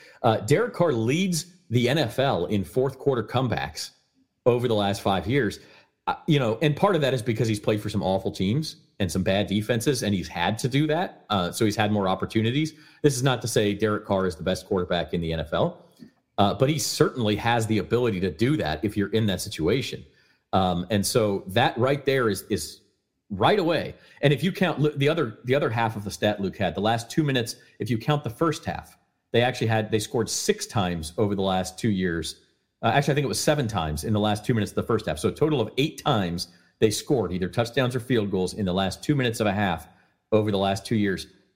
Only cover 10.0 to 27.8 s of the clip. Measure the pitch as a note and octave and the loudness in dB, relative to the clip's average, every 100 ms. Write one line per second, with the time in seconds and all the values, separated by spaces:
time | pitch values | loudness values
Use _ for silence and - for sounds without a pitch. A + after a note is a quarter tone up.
10 | G#2 G2 - E2+ F2 A2 C3 C3+ D3+ D#3 | 0 -2 -2 -2 -2 0 0 0 2 0
11 | G3 - - G2+ F2 - A2 G#2 G#2 G#2 | -2 -8 -4 -2 0 0 0 2 0 2
12 | F#2+ F#2 F2+ A2+ A2+ C3+ D#3 - - _ | 0 0 -2 0 0 0 -4 -6 -20 _
13 | D3 B2 C3+ A#2+ A2+ B2+ G#2 G2+ G#2+ G#2 | 0 2 0 0 0 0 0 0 0 -2
14 | - G2 F#2 E2+ E2+ F2+ - G2 F2+ F2 | 0 0 0 -2 -4 -4 -2 -2 0 -2
15 | D#2+ F2 E2 D#2+ D2+ E2+ D#3+ - - _ | -2 -4 -2 -4 -4 -2 -2 -4 -20 _
16 | - _ _ - G2+ - C3+ D#3 - - | -20 _ _ 0 2 4 0 0 -4 0
17 | F3 B2+ G#2+ G#2 A#2 A#2+ G#2+ G#2+ F2 A#2 | 0 2 0 0 0 0 2 0 0 0
18 | B2 F#2 F#2 D2+ B2 D3 D#2 D2+ G#2+ G#2 | 0 0 -2 0 0 2 -2 -2 -2 -2
19 | G2 A2 G#2+ F2+ - - D#2+ C3 A#2+ - | 0 0 0 -2 -6 -2 0 0 -2 -10
20 | - _ _ _ _ F#2+ F#2 F2 - G#2 | -16 _ _ _ _ 0 2 0 0 0
21 | G2 B2+ G#2+ G2 - G2 C#3+ A#2 B2+ C#3+ | 2 2 2 -2 -2 0 0 2 0 0
22 | C#3 C3+ A2+ F#2+ - F#2 - - _ _ | 0 2 0 -2 -4 -6 -6 -14 _ _
23 | _ _ _ F#2+ B2+ G3+ E3 D3+ F2+ - | _ _ _ 0 2 2 2 0 -4 -12
24 | - - C#3+ C#3+ F#3 F#3 F3+ C3 D3+ C#3 | -20 0 2 2 0 0 -2 2 -2 2
25 | C#3 E3 B2 - B2 C3+ D3+ A#2 A2+ G#2+ | 0 2 -2 -6 0 0 2 0 -2 -2
26 | G2+ - G#2 G#2 F#2+ - F#2 E2+ G#2+ A#2 | -10 -2 0 0 -4 -2 -2 0 0 0
27 | - - D3 C3 A#2 - - _ | -2 -2 0 0 -2 -8 -20 _